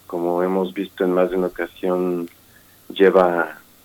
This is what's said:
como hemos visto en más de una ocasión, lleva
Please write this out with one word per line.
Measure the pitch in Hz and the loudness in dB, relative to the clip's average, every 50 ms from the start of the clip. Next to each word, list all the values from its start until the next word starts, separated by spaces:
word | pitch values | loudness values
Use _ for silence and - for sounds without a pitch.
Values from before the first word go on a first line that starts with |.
| _ | _
como | - - 87 85 87 87 87 90 | -12 -8 -6 -4 -2 -2 -2 -2
hemos | 92 95 95 95 92 | 0 -2 -2 -4 -4
visto | - 98 95 90 - - | -6 -8 -10 -8 -4 -4
en | 98 90 | -2 0
más | 90 90 92 87 | 0 0 0 0
de | 90 | 0
una | 95 90 87 | -2 -4 -4
ocasión, | - - 85 - - - - 92 90 90 92 90 90 87 85 82 - _ _ _ - - _ _ _ _ _ - | -4 -6 -8 -8 -8 -8 -4 -4 -2 -2 -2 -2 -4 -4 -6 -10 -14 _ _ _ -20 -20 _ _ _ _ _ -6
lleva | - - 98 92 85 95 90 87 87 85 82 78 - - - _ _ _ _ | 0 4 4 6 6 6 4 4 2 0 -2 -4 -6 -16 -20 _ _ _ _